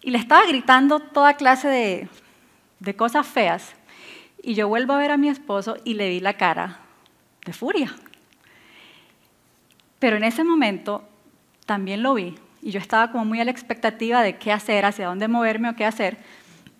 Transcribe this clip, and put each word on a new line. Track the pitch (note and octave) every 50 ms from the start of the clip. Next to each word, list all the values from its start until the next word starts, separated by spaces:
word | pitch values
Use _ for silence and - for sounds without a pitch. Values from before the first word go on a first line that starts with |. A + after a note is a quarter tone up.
Y | - B3+
le | B3 A#3
estaba | A#3+ - D4+ E4 E4
gritando | F4 C#4+ C4 A#3+ - B3+ B3+ C4+ C#4 D4 D4+
toda | D4+ - - C#4+ C#4 C#4+ C#4+
clase | C#4+ D4 C4 C4 C4 - C#4+
de, | C4+ B3+ A#3 G3+ F#3 F3 F#3+ F#3 - - - _ _ _ _ _ _ _ _ _ _ -
de | - G2+ G2
cosas | - A3+ A#3 - - -
feas. | - - - - E3+ E3+ F3 - - - - _ - - - - - - - - - _ - -
Y | B3 A3+
yo | G#3 G#3+
vuelvo | G#3 G#3+ A#3 B3+ B3+ C#4
a |
ver | C#4+ C#4+ C#4+
a | D4 C#4+
mi | C#4+ D4
esposo | C#4 C#4 - - G3+ G3+ G3 A3 A3+ - -
y | B3 A3+
le | G#3 G3+ F#3+
vi | F3+ F3+
la | F#3 G3 G#3 -
cara | G3 F3 D#3+ E3 F3 F3+ F3 - - - _ _ _ _ _ _ _ _ _ _ -
de | F#3 E3
furia. | - - C4 G4+ F#4+ C#4 G3+ - - - - - - _ _ _ _ _ _ _ _ _ - - - - - - - _ _ _ _ _ _ _ _ _ _ _ _ _ _ _ _ _ _ _ -
Pero | - A#3+ G#3+
en | G#3 G#3+
ese | A3+ A3+ A#3 D#4+
momento | E4+ E4 D#4+ C4 G#3+ G3 F3 - - G#3 G3+ - - _ _ _ _ _ _ _ _ _ _ _
también | - G#3+ G3+ F#3+ F#3 G3 G3+ A#3
lo | C4 C4+
vi. | A3+ F#3 F3 E3 - - _ _ _ -
Y | A#3+
yo | F#3 G3
estaba | E3 - - A3 A3+ A#3 A#3
como | B3 A3
muy | G#3+ A3 A3+
a | A#3
la | A#3+
expectativa | B3 B3 - - A#3 A#3 - A3+ A3 A3 A3+ A3+ A#3 B3 A#3
de | G3 F3+ -
qué | - A3 G#3
hacer, | G#3 G3+ - A3 G3+ G3+
hacia | G3+ G3+ - G3 F3+
dónde | F3+ F#3+ G#3 A3
moverme | A#3 A#3 A#3 A3+ A3 A3 A#3 A#3
o | A#3
qué | - G#3+
hacer. | A3 A3 - A3 F#3 G#3 - - - - - - - - - - - _ _